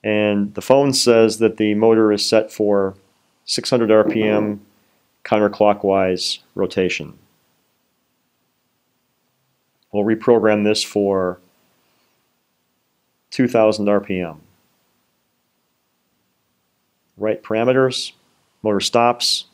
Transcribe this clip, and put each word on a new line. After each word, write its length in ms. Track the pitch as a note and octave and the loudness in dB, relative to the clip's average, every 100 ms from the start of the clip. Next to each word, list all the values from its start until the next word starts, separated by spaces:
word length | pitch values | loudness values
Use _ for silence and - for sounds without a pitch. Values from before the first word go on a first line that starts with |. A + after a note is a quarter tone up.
And 500 | G#2+ G#2 G#2+ G2+ G2+ | -2 0 0 0 -4
the 80 | - | -8
phone 320 | - C3+ C#3 | 2 2 4
says 440 | C3 B2 A2+ A2+ A2 | 0 2 4 4 2
that 200 | A2 - | -2 0
the 160 | G#2+ | -2
motor 360 | G#2 A2+ A2+ G#2+ | 2 2 4 2
is 160 | G#2 - | 0 0
set 240 | A2 - | 0 0
for 440 | - G#2 G2+ F#2+ G2 _ _ _ _ | -4 -2 0 -2 -8 _ _ _ _
six 260 | - - - | -10 -8 -2
hundred 200 | B2+ A2+ | 0 4
R 120 | A2 | 4
P 200 | G#2+ A2+ | 4 0
M 380 | G#2+ G#2 G#2+ G#2 _ _ _ _ _ _ | 0 0 -2 -8 _ _ _ _ _ _
counterclockwise 1120 | - A2 G#2 G#2 G#2 G2+ G2 G2 F#2 F2+ - - _ - | -2 0 0 2 0 2 0 0 0 -2 -6 -10 _ -6
rotation. 640 | F#2 - F2+ - D2 - _ _ _ _ _ _ _ _ _ _ _ _ _ _ _ _ _ _ _ _ _ _ _ _ _ _ _ | -4 -2 -4 -4 -12 -20 _ _ _ _ _ _ _ _ _ _ _ _ _ _ _ _ _ _ _ _ _ _ _ _ _ _ _
We'll 120 | G#2 | -4
reprogram 600 | G#2 A2 - A#2 G#2+ G#2+ | -2 -2 2 4 4 2
this 180 | G#2 G#2+ | 0 -2
for 560 | - G#2+ G2 F#2+ F2+ F#2 _ _ _ _ _ _ _ _ _ _ _ _ _ _ _ _ _ _ _ | -4 -2 -2 -2 -4 -8 _ _ _ _ _ _ _ _ _ _ _ _ _ _ _ _ _ _ _
two 160 | - B2 | -2 0
thousand 420 | A#2 A2 G#2+ G2+ | 2 2 2 0
R 120 | G2+ | -2
P 180 | G2+ F#2 | -2 -6
M. 220 | E2+ D#2 _ _ _ _ _ _ _ _ _ _ _ _ _ _ _ _ _ _ _ _ _ _ _ _ _ _ _ _ | -6 -12 _ _ _ _ _ _ _ _ _ _ _ _ _ _ _ _ _ _ _ _ _ _ _ _ _ _ _ _
Right 240 | G#2+ - | -6 -6
parameters, 720 | - A2 A#2+ C3 C3 B2+ - _ _ _ _ _ | -6 -2 0 0 0 -4 -12 _ _ _ _ _
motor 160 | G#2+ G2+ | -4 -2
stops 640 | - A#2+ A#2+ A#2+ - - - | 0 2 2 0 -4 -6 -8